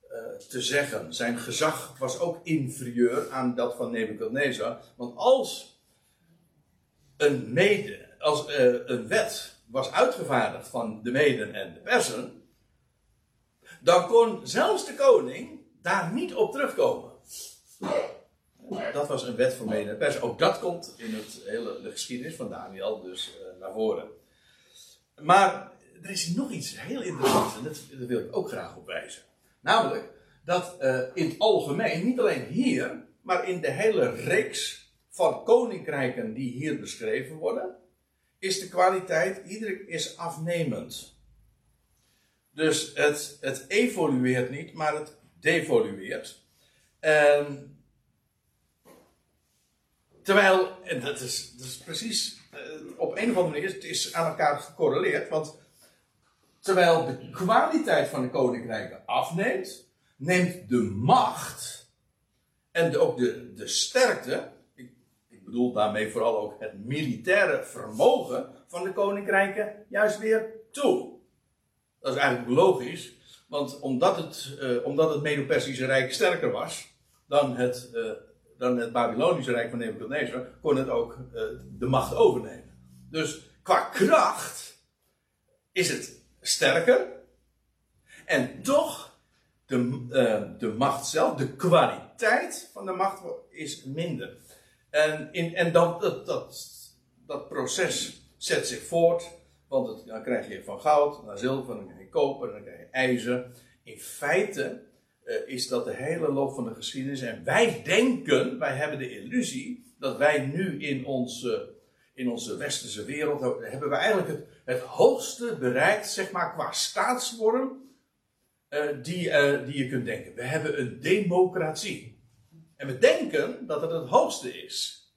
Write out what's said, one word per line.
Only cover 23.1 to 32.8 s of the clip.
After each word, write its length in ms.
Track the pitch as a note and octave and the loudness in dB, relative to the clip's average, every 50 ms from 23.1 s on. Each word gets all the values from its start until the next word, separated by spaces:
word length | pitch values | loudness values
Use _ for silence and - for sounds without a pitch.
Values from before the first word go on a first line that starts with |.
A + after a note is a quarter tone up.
| F#2 F2+ - - - - | -10 -10 -10 -10 -10 -16
eh, 200 | F#2+ F#2 F2+ F2+ | -16 -16 -16 -14
naar 120 | F#2 F#2+ | -14 -10
voren. 360 | - A3 A3 A3 - - - - - - _ _ _ _ _ _ _ _ _ _ _ - - - - _ _ _ _ - | -4 -2 0 0 0 -2 -4 -10 -16 -20 _ _ _ _ _ _ _ _ _ _ _ -20 -20 -20 -20 _ _ _ _ -10
Maar 560 | D3 D#3 F3+ G3 G3 G3 F#3 - - - - _ _ _ _ - | 2 6 8 8 8 6 4 -2 -10 -14 -20 _ _ _ _ -20
er 80 | E3+ - | -14 -10
is 180 | G3 - - E3 | -6 -6 -4 -2
nog 220 | F3 A#3+ C#4 - | -2 -2 -2 -4
iets 300 | G3+ D#3+ - - - - | -6 -8 -10 -10 -12 -12
heel 220 | - - - C4+ | -10 -8 -8 -6
interessants 540 | A#3 F#4 - C3 C3 - - G#3 - - - | -6 -6 -4 0 2 4 4 4 2 0 -4
en 60 | A2 | -8
dat, 180 | B2 D3+ D3+ - - - C#3 C3 | -10 -10 -10 -12 -16 -18 -12 -12
dat 100 | B2 A#2+ | -6 -4
wil 100 | B2 A2 | -2 -4
ik 180 | F#2+ - - | -4 -2 -4
ook 120 | G3+ - - | -4 -4 -4
graag 280 | B2 F#2 - - - | -6 -8 -10 -12 -14
op 100 | F2+ E2+ | -18 -14
wijzen. 360 | - F2+ D#2+ - - - - _ _ _ _ _ _ _ _ | -10 -10 -10 -10 -10 -18 -20 _ _ _ _ _ _ _ _
Namelijk 500 | _ D3+ G#3+ A3+ - - - - - - - - _ _ _ _ _ | _ 2 4 4 4 2 -2 -4 -8 -12 -20 -20 _ _ _ _ _
dat, 320 | - F3 F3+ F3+ - - - | -2 0 0 -2 -4 -8 0
eh, 240 | C3+ C3 C3 B2+ B2+ - - | 0 2 2 2 -2 -4 -2
in 140 | F3+ D#3+ - | -2 -2 -2
het 100 | - - | 0 2
algemeen, 640 | G#3 A3+ G3+ - - C#3+ C#3 F#3+ A3+ - - E3 F#3 | 4 4 4 4 2 0 -2 0 0 0 0 0 0
niet 160 | A#3+ B3+ B3+ | 0 0 2
alleen 240 | A3 G3 - B2+ - | 2 2 2 0 -6
hier, 600 | - B2+ G#3+ B3 B3+ - - | -6 -2 0 2 2 2 2